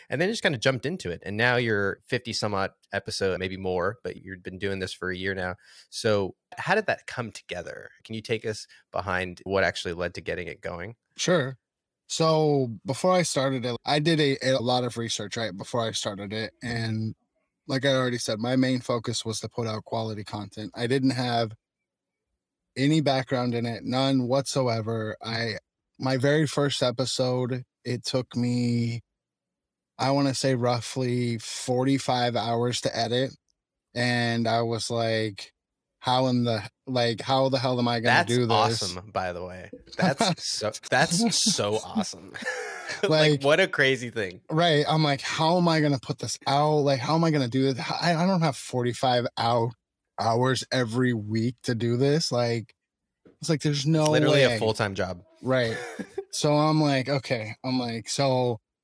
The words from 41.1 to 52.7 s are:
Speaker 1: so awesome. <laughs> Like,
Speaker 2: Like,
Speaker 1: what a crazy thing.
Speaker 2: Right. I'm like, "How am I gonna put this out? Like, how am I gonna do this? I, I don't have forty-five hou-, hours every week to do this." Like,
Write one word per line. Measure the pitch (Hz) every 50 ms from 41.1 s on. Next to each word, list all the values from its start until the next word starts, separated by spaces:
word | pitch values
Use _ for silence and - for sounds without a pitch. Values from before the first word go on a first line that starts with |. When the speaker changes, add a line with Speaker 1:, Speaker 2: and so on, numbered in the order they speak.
| 170 175 233 226 -
Speaker 1:
so | - - 233 160 123 110 104 107 107 -
awesome. | - - 110 - - - 85 90 98 - -
<laughs> | - - - - - - - - - - - - -
Like, | 180
Speaker 2:
Like, | 156 156 151 151 147 139 139
Speaker 1:
what | 139 151 170
a | 190 170
crazy | - - 139 131 135 120 123 120
thing. | - 113 101 92 87 92 - -
Speaker 2:
Right. | 160 156 170 170 151 147 147 -
I'm | 156 160 156
like, | 147 139 131
"How | - - - - 165 160 175 180
am | 175 170
I | 160 156
gonna | 151 147 143 127
put | - - 147 -
this | - 117 - - -
out? | 135 135 143 151 151 151 151
Like, | 139 143 139 127
how | 120 139 151
am | 165 170
I | 165
gonna | 151 147 131 117
do | 120 131 131 135 131
this? | - 160 -
I, | - - 151 170 170
I | 156 175
don't | 190 190 175 165
have | 151 123
forty-five | - - - - 127 120 123 117 - - 127 123 123 120 - - -
hou-, | 117 117 120 120 117 120 117 - _ _ _ _ _ _ _ -
hours | 107 113 113 120 123 131 127 117 - - -
every | 131 127 110 110 127 127 123 120
week | 110 104 104 110 113 113 123 120 - -
to | - 123
do | 110 120 117 120
this." | 120 139 139 143 165 160 - 127
Like, | 120 120 117 117 117 104 -